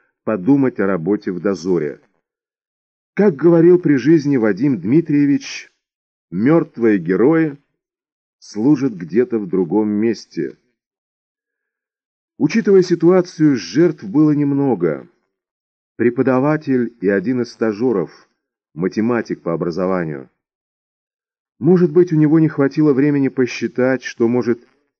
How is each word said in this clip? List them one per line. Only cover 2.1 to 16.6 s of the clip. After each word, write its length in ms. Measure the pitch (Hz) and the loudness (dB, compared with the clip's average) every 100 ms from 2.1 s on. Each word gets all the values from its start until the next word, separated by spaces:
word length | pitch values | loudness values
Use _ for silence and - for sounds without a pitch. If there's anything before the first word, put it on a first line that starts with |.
| _ _ _ _ _ _ _ _ _ _ | _ _ _ _ _ _ _ _ _ _
Как 220 | - 208 135 | 0 0 2
говорил 420 | 160 170 160 180 | 2 4 6 4
при 160 | 170 | 4
жизни 420 | 143 120 165 139 139 | 0 2 2 2 0
Вадим 440 | 110 95 143 120 | 0 0 -2 -2
Дмитриевич, 920 | 85 147 165 147 143 139 - - - _ _ _ _ _ _ | 0 0 2 0 2 0 -4 -16 -18 _ _ _ _ _ _
мёртвые 680 | 87 120 165 160 - 113 104 | -2 2 2 0 -2 0 0
герои 600 | 82 92 123 165 160 139 _ _ _ _ _ _ _ _ | 0 0 2 2 -2 -6 _ _ _ _ _ _ _ _
служат 520 | - 104 120 143 131 | -16 -2 0 2 0
где-то 440 | 98 82 95 123 113 | -6 -4 -2 -2 -4
в 80 | 98 | -4
другом 420 | 92 87 98 107 | -2 0 -2 -2
месте. 680 | 104 113 104 - - 69 - _ _ _ _ _ _ _ _ _ _ _ _ _ _ _ _ _ _ | -2 -2 -4 -8 -8 -8 -10 _ _ _ _ _ _ _ _ _ _ _ _ _ _ _ _ _ _
Учитывая 440 | 143 214 208 196 | -2 0 4 4
ситуацию, 720 | 175 170 165 185 180 - 156 | 4 2 2 2 0 0 0
жертв 480 | 131 85 110 175 160 | 0 -4 0 0 -2
было 300 | 104 123 151 | -4 0 2
немного. 760 | 147 143 139 139 107 85 69 62 _ _ _ _ _ _ _ _ | 2 -2 0 0 0 -2 -4 -10 _ _ _ _ _ _ _ _
Преподаватель 1000 | - 117 120 131 127 143 156 | -2 -2 0 0 0 0 -2